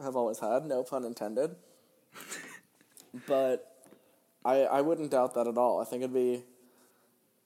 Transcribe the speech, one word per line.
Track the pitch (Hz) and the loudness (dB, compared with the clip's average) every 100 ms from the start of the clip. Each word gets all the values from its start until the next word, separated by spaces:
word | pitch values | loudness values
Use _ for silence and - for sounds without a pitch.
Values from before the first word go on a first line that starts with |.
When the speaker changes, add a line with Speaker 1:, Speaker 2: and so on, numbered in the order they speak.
Speaker 1:
have | 139 127 | -4 -2
always | 117 113 | -2 -2
had, | 110 127 151 | 0 0 0
no | 127 | -2
pun | 123 131 | -2 -6
intended. | 120 120 107 110 160 175 - _ _ _ _ | -6 -6 -4 -2 -2 -4 -20 _ _ _ _
Speaker 2:
<laughs> | - - - - - _ _ _ - - 123 135 | -20 -14 -14 -14 -18 _ _ _ -20 -18 -14 -2
Speaker 1:
But | 135 135 123 - - - - _ _ _ _ 123 | 2 2 0 -4 -20 -20 -20 _ _ _ _ 2
I, | 135 | 4
I | 135 139 | 4 4
wouldn't | 151 160 147 | 2 0 2
doubt | 131 127 | 2 2
that | 123 117 | 0 0
at | 117 | 2
all. | 123 90 | 2 2
I | 113 | -2
think | 123 | -4
it'd | 127 | -2
be | 127 123 123 123 - - _ _ _ _ _ _ _ | 2 2 0 -6 -20 -20 _ _ _ _ _ _ _